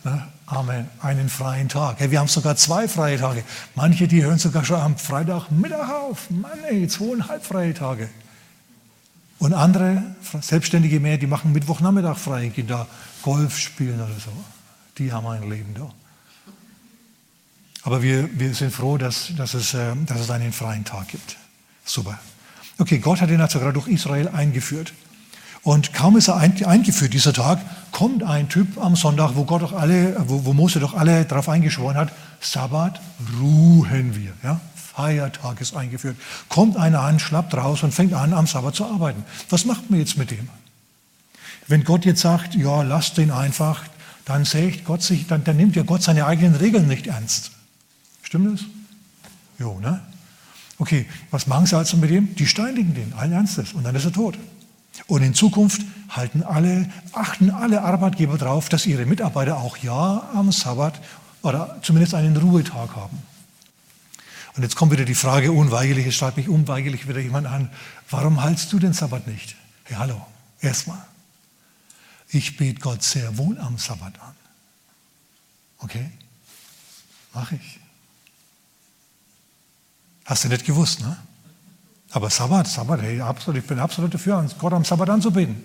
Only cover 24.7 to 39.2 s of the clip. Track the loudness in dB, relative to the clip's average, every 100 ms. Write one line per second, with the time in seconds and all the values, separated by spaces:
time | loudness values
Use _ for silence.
24.7 | -8 -10 -16 -20 -20 -20 -20 -20 -6 2
25.7 | 2 2 2 6 8 6 6 4 4 4
26.7 | 4 6 2 2 4 2 2 2 2 -2
27.7 | -16 -14 0 0 0 0 -2 0 2 2
28.7 | 0 2 4 4 4 2 2 0 0 -2
29.7 | -2 2 4 4 0 0 0 2 2 2
30.7 | 0 -2 2 4 4 2 0 0 2 2
31.7 | 0 -2 -2 -2 -6 -20 -12 -8 -6 -4
32.7 | -2 -2 -4 -18 -14 -8 -2 4 8 10
33.7 | 8 6 0 0 -4 -8 -10 -6 -6 -6
34.7 | -20 -18 -6 -2 -2 -4 -8 -10 -8 -8
35.7 | -8 -8 -8 -8 -10 -14 -18 -2 4 4
36.7 | 4 4 4 4 2 2 -2 -2 -2 -2
37.7 | 0 -2 2 2 4 2 2 2 0 -4
38.7 | -4 -4 -2 -2 -4